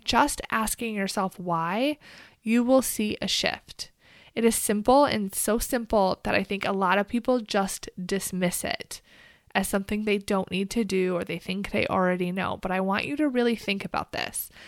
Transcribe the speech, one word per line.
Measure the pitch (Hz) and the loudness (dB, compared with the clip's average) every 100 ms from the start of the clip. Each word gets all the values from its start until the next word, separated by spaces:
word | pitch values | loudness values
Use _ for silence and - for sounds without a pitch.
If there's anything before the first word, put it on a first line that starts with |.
just | - 240 294 - - | 0 4 4 0 -4
asking | 220 214 - 226 208 | -2 -2 -4 -4 -4
yourself | 190 - 190 - | -2 -2 -4 -4
why, | 180 165 165 202 277 294 - - - _ | -2 0 0 0 0 -2 -8 -20 -20 _
you | 214 233 | 2 2
will | 240 262 | 6 4
see | 247 - 214 - | 4 0 -2 -2
a | 196 | -2
shift. | - - - - - - _ - - - | 0 0 -2 -10 -16 -16 _ -20 -20 -10
It | - | 2
is | 226 - | 2 2
simple | - 208 208 269 285 | 0 0 4 6 6
and | 226 196 | 2 -2
so | - - 226 | -2 0 0
simple | - 240 226 220 190 - | 0 -4 0 2 2 0
that | 208 | 0
I | 208 | 0
think | 196 196 - | 0 -2 -2
a | |
lot | 196 185 190 | 0 2 2
of | 202 | 2
people | 240 240 254 | -2 0 0
just | 214 202 196 - - - | 0 0 0 -4 -10 -10
dismiss | 180 196 - 185 175 - | -4 -4 -2 0 0 0
it | - - - - _ - - - _ | -4 -6 -8 -16 _ -20 -20 -20 _
as | 202 196 | -2 0
something | 202 196 214 | -2 -2 -2
they | 214 208 | 0 0
don't | - 196 - | 0 -2 0
need | 180 196 | -2 -2
to | 240 | -2
do | 202 190 185 175 | 0 0 0 -2
or | |
they | - 170 | -4 -8
think | - 190 196 | -6 -6 -4
they | 208 - | -2 0
already | 190 180 180 180 | 2 2 2 -2
know. | 185 180 202 | -2 -4 -4
But | 185 | -4
I | 185 | -2
want | 190 196 - | 0 0 -2
you | 294 | 0
to | 302 | 2
really | 247 240 226 | 2 2 0
think | - 196 - | -2 -4 -4
about | - - | -4 -4
this. | - - - - - | -4 -6 -6 -10 -14